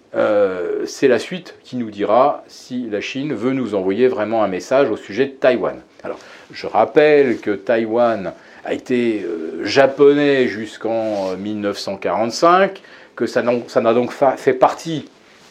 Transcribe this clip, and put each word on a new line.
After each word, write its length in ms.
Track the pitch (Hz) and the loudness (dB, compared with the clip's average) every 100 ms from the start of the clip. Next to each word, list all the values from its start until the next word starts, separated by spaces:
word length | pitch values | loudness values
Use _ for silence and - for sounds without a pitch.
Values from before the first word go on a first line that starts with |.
| _ 113 | _ -2
Euh, 720 | 110 104 98 92 87 - - | 0 2 0 -2 -6 -6 -6
c'est 220 | - 139 | 0 2
la 100 | 117 | 2
suite 380 | - 185 - - | -2 -10 -12 -20
qui 140 | - 127 | -12 -10
nous 120 | 113 | -8
dira 540 | 101 98 113 139 - - | -4 2 4 4 2 -10
si 400 | - - 127 120 | -20 -12 -10 -6
la 100 | 101 | -6
Chine 320 | - 131 147 | -6 -6 -6
veut 200 | 110 123 | -4 -2
nous 200 | 131 113 | -2 -2
envoyer 340 | 101 92 101 127 | -2 -2 2 2
vraiment 360 | 104 107 113 | 2 -2 0
un 40 | 101 | 0
message 440 | 92 - 131 127 | -2 0 2 2
au 60 | 104 | -2
sujet 280 | - 101 135 | -6 -4 -4
de 60 | |
Taïwan. 460 | - 131 117 87 - - _ | 0 2 2 -2 -8 -18 _
Alors, 160 | - - - - - | -14 -12 -14 -20 -20
je 160 | - - | -12 -4
rappelle 720 | 104 113 156 151 147 135 107 | 0 2 4 6 6 4 0
que 120 | - | -4
Taïwan 800 | 98 - 117 110 117 120 107 87 - - - | -6 -2 -2 0 2 0 0 -6 -12 -20 -16
a 100 | - - | -8 -8
été, 480 | - 123 117 107 | -2 0 0 -2
euh, 420 | 87 82 80 80 98 | -4 -6 -8 -8 -2
japonais 840 | 131 135 135 143 143 143 135 123 | 4 4 6 6 6 2 2 0
jusqu'en, 840 | 104 110 - 110 113 110 104 95 | -2 -10 -8 -4 -4 -2 -4 -4
euh, 60 | 92 | -6
mille 220 | 104 107 | -6 -4
neuf 200 | 101 98 | -4 -6
cent 180 | - 98 | -8 -6
quarante-cinq, 840 | 95 92 117 - 170 180 196 - - - - - | -4 -2 -2 2 4 4 2 -4 -20 -20 -16 -6
que 100 | 113 | -4
ça 160 | 123 | -2
n'en, 220 | 117 123 117 | 0 -2 -2
ça 140 | 131 | 0
n'a 120 | 113 | 2
donc 180 | 120 123 | 0 0
fa-, 260 | - 135 135 | 0 0 2
fait 160 | 143 | 0
partie, 520 | 131 139 - 165 151 - _ _ _ _ | 2 2 0 -8 -8 -10 _ _ _ _